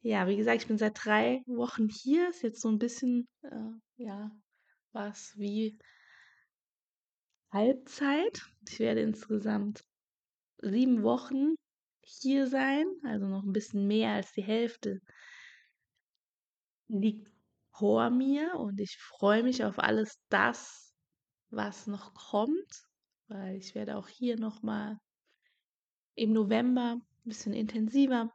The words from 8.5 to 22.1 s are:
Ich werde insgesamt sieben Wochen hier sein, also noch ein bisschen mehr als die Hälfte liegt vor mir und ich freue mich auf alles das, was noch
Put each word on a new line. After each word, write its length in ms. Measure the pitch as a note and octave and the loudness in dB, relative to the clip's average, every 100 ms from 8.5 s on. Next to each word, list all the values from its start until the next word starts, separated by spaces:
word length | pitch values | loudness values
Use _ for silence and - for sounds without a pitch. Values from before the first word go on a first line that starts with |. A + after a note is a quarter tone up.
| _ G#3+ | _ -18
Ich 100 | - | -4
werde 220 | A3+ A3 | 0 2
insgesamt 840 | A3 G#3+ - G#3+ G#3 G#3+ G3+ G#3+ - _ _ _ _ _ _ _ | 0 -4 -4 -4 -2 -2 -2 -6 -14 _ _ _ _ _ _ _
sieben 440 | - G#3 B3+ A#3+ | -2 2 4 4
Wochen 540 | G#3+ B3 - C4 C#4+ D#4+ _ _ _ _ _ | 4 2 0 0 2 0 _ _ _ _ _
hier 400 | - C4 C#4 C4+ | -6 0 2 2
sein, 400 | C4 C4+ C#4 E4+ F#4 | 2 0 2 0 -2
also 240 | C#4+ A3 G3 | -6 -4 -2
noch 160 | F#3+ | -4
ein 100 | G3 | -2
bisschen 340 | G3 G#3+ G3+ G3+ | -2 -2 0 2
mehr 260 | G#3+ A3 | 2 2
als 200 | G#3 F#3 | 0 -4
die 100 | - | -6
Hälfte 580 | G3 A3 A#3 A#3 G#3+ G3 _ - - - - - _ _ _ _ _ _ _ _ _ _ _ _ _ | -2 0 -2 -4 -8 -8 _ -20 -20 -20 -20 -20 _ _ _ _ _ _ _ _ _ _ _ _ _
liegt 420 | G#3 G#3+ G#3 - _ _ _ _ | 0 0 -2 -12 _ _ _ _
vor 400 | - G3+ A3 A#3 | -2 2 4 4
mir 460 | B3 C4+ C#4+ D#4+ F4+ | 2 2 2 0 -4
und 240 | G#3+ G3+ | -6 -4
ich 180 | G3+ - | -6 -10
freue 440 | - - G3+ G#3+ | -20 0 4 4
mich 220 | B3 B3+ | 4 2
auf 140 | G#3+ G3 | -2 0
alles 400 | - G#3+ G#3+ - _ | 2 2 0 -6 _
das, 680 | G3 G#3+ A#3 - - - _ _ _ _ _ _ | 4 4 2 -10 -20 -20 _ _ _ _ _ _
was 360 | G#3+ G#3 G3 - | -6 -6 -6 -10
noch 280 | G3+ - | -10 -12